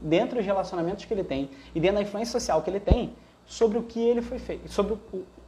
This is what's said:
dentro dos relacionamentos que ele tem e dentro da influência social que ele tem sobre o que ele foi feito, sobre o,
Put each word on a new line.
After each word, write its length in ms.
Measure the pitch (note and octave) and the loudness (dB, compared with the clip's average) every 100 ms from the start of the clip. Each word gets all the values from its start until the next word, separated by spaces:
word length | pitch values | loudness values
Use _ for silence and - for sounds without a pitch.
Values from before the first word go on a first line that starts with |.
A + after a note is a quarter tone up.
dentro 360 | D#3 E3 B3+ B3 | 0 2 2 0
dos 80 | G3 | 0
relacionamentos 600 | G3 F#3 E3+ E3 G3+ - | 0 -2 -2 -2 -4 -4
que 80 | |
ele 100 | G#3 | -4
tem 280 | F3+ C3+ C#3 - - E3+ | -2 -4 -4 -10 -8 0
e 40 | |
dentro 180 | E3 G#3 | 2 2
da 40 | |
influência 380 | G3+ G#3 A#3 A#3+ | 0 -4 -4 -4
social 240 | - D#3+ | 0 0
que 80 | D#3 | 0
ele 80 | G3 | -2
tem 340 | G3+ A#3+ G3+ - - _ - | 4 4 4 -8 -20 _ -10
sobre 320 | - A3+ A3+ | 2 2 2
o 60 | |
que 160 | A#3 A#3 | -2 0
ele 220 | A#3 A#3+ | 2 2
foi 160 | A#3 B3 | 0 -8
feito, 320 | - F3 E3 | -8 -10 -6
sobre 240 | - G3 | -2 0
o, 300 | G#3+ - F#3 - - | -2 -6 -12 -12 -16